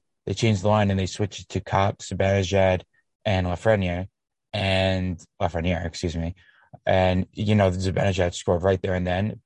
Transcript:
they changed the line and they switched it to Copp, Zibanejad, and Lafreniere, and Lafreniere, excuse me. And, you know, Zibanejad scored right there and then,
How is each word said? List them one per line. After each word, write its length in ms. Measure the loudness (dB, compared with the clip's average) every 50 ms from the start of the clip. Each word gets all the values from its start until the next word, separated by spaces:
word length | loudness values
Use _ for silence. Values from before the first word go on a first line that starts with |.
| _ _ _ _ _
they 80 | -6 -4
changed 280 | 0 2 2 2 2 2
the 40 | 2
line 240 | 4 4 4 2
and 80 | 2 0
they 60 | -2
switched 360 | -2 -4 -4 -4 -4 -6 -8
it 80 | -12 -8
to 120 | -8 -8
Copp, 380 | -4 -2 0 0 0 0 -2 -4
Zibanejad, 840 | -8 -8 -4 -2 0 2 2 0 0 0 2 2 4 4 2 0 -2 _ _ _ _ _ _ _ -4
and 220 | -2 -2 0 0 -2
Lafreniere, 640 | -4 -2 0 2 2 2 2 -2 -4 -4 -6 -10 _ _ _ _ _ _ _ _
and 720 | -8 -4 -2 0 0 2 2 2 0 0 -2 -4 -6 -8 -10 -16 _ -6
Lafreniere, 460 | -6 -4 -4 -2 -2 -2 -2 -2 -4
excuse 320 | -6 -8 -6 -6 -4 -4 -4
me. 180 | -6 -6 -8 -10 _ _ _ _ _ _ -20 -8 -2
And, 420 | 0 2 4 4 2 2 0 -2 -4
you 240 | _ -4 0 2 4
know, 140 | 4 4 4
Zibanejad 640 | 2 0 -2 -2 -2 0 0 0 0 0 0 0 -2
scored 300 | -4 -2 0 0 2 2
right 180 | 2 0 0
there 140 | 0 -2 -2
and 120 | -2 -2 -2
then, 340 | -2 -2 -2 -4 -6 -8 _